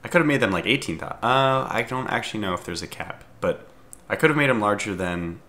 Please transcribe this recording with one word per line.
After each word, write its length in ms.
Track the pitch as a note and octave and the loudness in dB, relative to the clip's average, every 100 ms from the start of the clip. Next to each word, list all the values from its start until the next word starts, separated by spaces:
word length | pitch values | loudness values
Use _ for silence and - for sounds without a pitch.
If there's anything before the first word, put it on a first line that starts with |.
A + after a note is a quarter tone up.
I 60 | - | 2
could 120 | F3 | 4
have 60 | D3+ | 4
made 140 | C#3 | 4
them, 120 | A2 | 2
like, 140 | F2+ D#2+ | 2 2
eighteen 320 | C#3 - D#2+ | 0 0 -6
thousand. 200 | - - | -8 -4
Uh, 440 | A#2 C3 C3+ C3+ - | 2 4 4 2 0
I 160 | A2+ A#2+ | -2 -2
don't 220 | B2+ B2 | -4 -2
actually 320 | A#2 - A2 | -4 -4 -4
know 140 | G2 | -2
if 100 | F2+ | -4
there's 180 | - E2+ | -4 -8
a 40 | E2+ | -8
cap, 380 | - - - - - | -10 -10 -10 -16 -4
but 280 | F2+ E2 - - - - - | -2 -2 -8 -20 -20 -20 -6
I 80 | - | 2
could 140 | D#3 | 2
have 60 | D3+ | 4
made 140 | C#3+ | 2
them 100 | A#2+ | 4
larger 340 | G#2 G#2 G#2+ | 2 0 -2
than 460 | F#2 F2+ F2 E2+ E2+ | -2 -2 -2 -6 -8